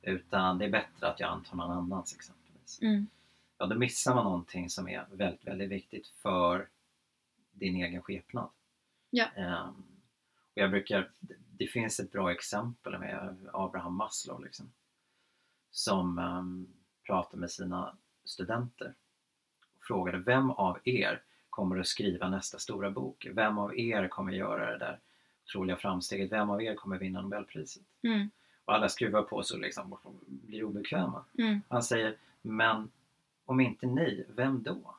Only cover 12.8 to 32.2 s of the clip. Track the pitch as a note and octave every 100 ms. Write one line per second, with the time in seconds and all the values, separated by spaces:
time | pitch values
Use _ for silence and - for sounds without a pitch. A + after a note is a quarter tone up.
12.8 | - F2+ G#2 G2 F#2+ F#2 F#2+ F#2+ F#2+ F#2+
13.8 | F2 F#2 - - - - - - - _
14.8 | _ _ _ _ _ _ _ _ _ -
15.8 | - F#2+ F2+ F2 F2 F2+ F2+ F#2 F#2 -
16.8 | _ _ - F#2 - - F2 - F#2 F2+
17.8 | - - _ _ - - F#2 A2+ B2 -
18.8 | - - _ _ _ _ _ _ _ _
19.8 | - G2+ F2+ F2+ G2 B2+ C3 B2 F#2+ F2+
20.8 | - B2+ - - _ _ _ - F#2 F#2
21.8 | F2 - G#2 F2 F#2 F#2+ - - - -
22.8 | G2 G2+ C3 - - G2 G#2+ G#2 G2+ -
23.8 | A#2 G#2+ F2+ - F#2+ F#2+ F#2 - - -
24.8 | - - _ _ _ _ - G2 F#2 F2+
25.8 | G2+ F#2 - G2 F#2+ G#2+ G#2 G2+ A2+ G#2
26.8 | G2 F#2 F#2+ F#2 F#2+ G#2 - - C3 -
27.8 | - _ A#3 G#3+ G3+ _ _ _ - G#2+
28.8 | G2+ - A2+ G#2 G#2 G#2 - - G2 -
29.8 | - - - - - - - G#2+ A2 G2+
30.8 | G2 - F2+ - - - A3+ G#3 - A#2+
31.8 | A#2 A2+ A2 G#2+